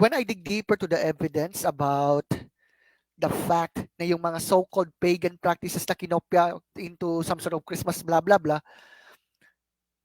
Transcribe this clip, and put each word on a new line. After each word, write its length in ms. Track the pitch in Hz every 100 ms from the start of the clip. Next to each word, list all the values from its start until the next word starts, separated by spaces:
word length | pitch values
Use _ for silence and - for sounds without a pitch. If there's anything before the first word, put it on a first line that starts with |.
when 80 | 220
I 160 | 285 233
dig 160 | 208
deeper 320 | 165 208 214
to 160 | 208 180
the 80 | 165
evidence 640 | 160 151 160 151 160 196
about 640 | - 139 143 139 143 147 - 127 - _ _ _ _ _ _
the 160 | _ 160 - -
fact 380 | 170 165 - -
na 160 | - 170
yung 80 | 170
mga 240 | 170 165
so-called 480 | - 190 185 - 175 -
pagan 400 | 180 175 175 175
practices 480 | 180 170 175 170 -
na 80 |
kinopya 640 | 185 175 170 - 180 175 170 - -
into 400 | 175 170 175 165
some 160 | 160 170
sort 160 | 175
of 80 | 165
Christmas 400 | - 170 - 170
blah, 160 | 165 165
blah, 240 | 165 202
blah, 160 | 156 151 - - - - - - _ _ _ _ _ _ _ _